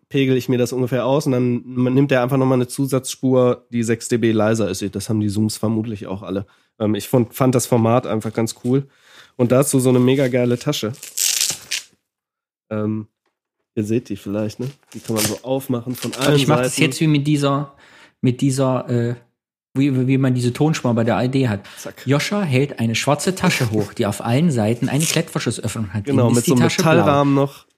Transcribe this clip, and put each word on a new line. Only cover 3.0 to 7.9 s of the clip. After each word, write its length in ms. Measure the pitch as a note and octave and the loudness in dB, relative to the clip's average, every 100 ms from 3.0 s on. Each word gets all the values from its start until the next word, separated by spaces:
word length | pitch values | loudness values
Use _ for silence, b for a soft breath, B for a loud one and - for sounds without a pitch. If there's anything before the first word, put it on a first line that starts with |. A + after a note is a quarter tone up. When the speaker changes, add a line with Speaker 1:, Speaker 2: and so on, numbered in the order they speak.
| C3 - C3 B2+ B2 B2 _ | -4 -4 2 4 4 2 _
Speaker 1:
die 140 | A#2+ | -2
sechs 240 | A2+ A2+ - | -2 -2 -2
D 80 | A#2+ | 0
B 160 | A2+ | 2
leiser 360 | G#2+ G#2+ A2+ G2 | 2 2 2 0
ist. 140 | F#2+ G2+ | -2 -6
Das 140 | G2+ - | -6 -2
haben 120 | A2 | -2
die 80 | G#2 | 0
Zooms 280 | G2+ A2 - | 0 -2 -2
vermutlich 520 | A2 A2 A#2 G#2 G2 | -2 -2 -4 -8 -10
auch 140 | G2 | -10
alle. 240 | F2+ G2 G2+ b b b | -6 -6 -8 b b b
Ähm, 160 | G#2+ G#2+ | -2 -2
ich 120 | - | 0
fand, 240 | C3 A2+ | 0 0
fand 220 | - C3 | 0 0
das 120 | B2+ - | 0 0
Format 420 | B2 A2+ | 0 2